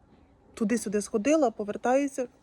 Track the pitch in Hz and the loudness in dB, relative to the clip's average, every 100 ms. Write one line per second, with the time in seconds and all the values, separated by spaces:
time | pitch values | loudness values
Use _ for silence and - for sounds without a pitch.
0 | _ - _ _ _ - 208 233 220 208 | _ -20 _ _ _ -4 0 0 0 -4
1 | - 220 240 320 240 - 208 - 240 269 | -2 -2 2 4 4 0 -8 -4 2 2
2 | 285 - 240 _ | 0 -4 -8 _